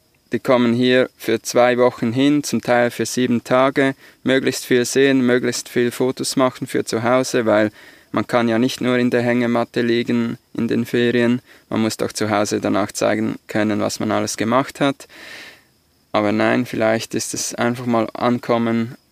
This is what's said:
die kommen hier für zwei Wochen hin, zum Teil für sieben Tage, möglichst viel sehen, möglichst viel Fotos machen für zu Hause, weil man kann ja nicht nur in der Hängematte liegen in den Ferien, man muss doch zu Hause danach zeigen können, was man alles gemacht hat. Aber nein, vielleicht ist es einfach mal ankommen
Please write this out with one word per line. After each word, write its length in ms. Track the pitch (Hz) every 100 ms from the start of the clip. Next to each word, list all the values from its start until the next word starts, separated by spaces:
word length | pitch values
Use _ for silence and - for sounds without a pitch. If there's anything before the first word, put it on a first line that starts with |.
| _ _ _
die 80 | 117
kommen 340 | - 123 120
hier 340 | 117 127 127 123 -
für 240 | - 113
zwei 380 | - 120 123 123
Wochen 340 | 123 - 120
hin, 300 | 123 143 147
zum 180 | 143 120
Teil 280 | - 120 120
für 160 | - 113
sieben 380 | - 123 117
Tage, 500 | - 127 135 143 135 131 - _
möglichst 420 | - 131 131 127 -
viel 180 | 123
sehen, 400 | 120 131 139 135
möglichst 440 | 123 123 120 117 -
viel 240 | 127 120
Fotos 420 | - 127 131 131
machen 320 | - 127 - 131
für 180 | 127
zu 200 | - 113
Hause, 420 | 117 127 131 127 107
weil 240 | 104 110 - - - _
man 160 | - 107
kann 220 | 123 117
ja 100 | 113
nicht 220 | 127 -
nur 180 | 123 123
in 120 | 123
der 120 | 120
Hängematte 600 | 120 123 120 120 117 123
liegen 540 | 120 117 120 120 117 120 _
in 140 | - 117
den 180 | 117
Ferien, 560 | 120 123 120 120 120 123 - - -
man 100 | 110
muss 140 | 110 -
doch 160 | 113
zu 160 | - 107
Hause 320 | 104 104 107
danach 300 | 104 104 104
zeigen 480 | - 110 107 110 110 -
können, 320 | 110 107 104
was 220 | 104 -
man 100 | 107
alles 260 | 104 107 -
gemacht 440 | 107 123 139 -
hat. 260 | 139 139 - - - - - - _ _ _ _ _
Aber 220 | 107 104
nein, 340 | 107 110 120 123
vielleicht 480 | 117 110 113 -
ist 200 | 110 -
es 200 | - -
einfach 320 | - 120 120 123
mal 220 | 117 110
ankommen 840 | - 120 120 - 117 117 113 117 139 _